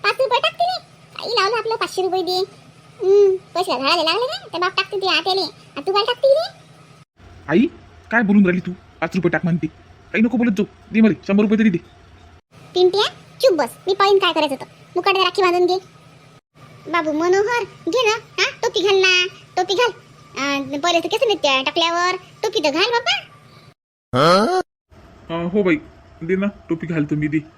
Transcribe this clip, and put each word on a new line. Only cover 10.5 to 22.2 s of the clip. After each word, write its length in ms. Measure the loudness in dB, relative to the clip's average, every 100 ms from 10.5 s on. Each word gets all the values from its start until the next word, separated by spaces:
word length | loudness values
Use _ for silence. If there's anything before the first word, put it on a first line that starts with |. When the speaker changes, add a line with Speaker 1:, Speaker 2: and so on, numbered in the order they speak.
Speaker 2:
जाऊ, 140 | 0 -4 -6 -4
दे 100 | 2
मला 120 | 2 2 0
शंभर 160 | 2
रुपये 140 | 2 2
तरी 100 | 2
दे. 80 | 0 -8 -20 -20 -20 -20 -20 _ -20 -8
Speaker 1:
पिंट्या, 300 | 2 2 2 -2 -4 -20 -2
चुप 180 | 0 2
बस, 120 | -2 -4 -4
मी 60 |
पाहीन 240 | 2 4 4
काय 160 | 2
करायचं 220 | 0 -2 -4
होतं. 60 | -12 -20 -8 -4
मुकाट्याला 340 | 0 0 0
राखी 120 | 2
बांधून 240 | 0 2 0
घे. 120 | 0 -6 -20 -20 -20 -20 -20 _ _ -20 -20 -6
बाबू 200 | -4 -2
मनोहर, 520 | -2 0 2 2 -2
घे 460 | -6 -8 -4 0 0
ना, 340 | -2 -6 -4
हा? 80 | -4 -2
टोपी 200 | -4 -2 0
घाल 80 | 2
ना, 300 | 2 2 0 -8 -8 -6
टोपी 160 | -2
घाल. 180 | 0 -2 -2 -20 -20 -16 -6
अं, 420 | -4 -4 -6 -4
पहिले 200 | 0 0
तर 80 | -2
केस 140 | -2
नाही 160 | 0 0
त्या 240 | 0 0
टाकल्यावर, 540 | -2 -2 -2 0 -2 -4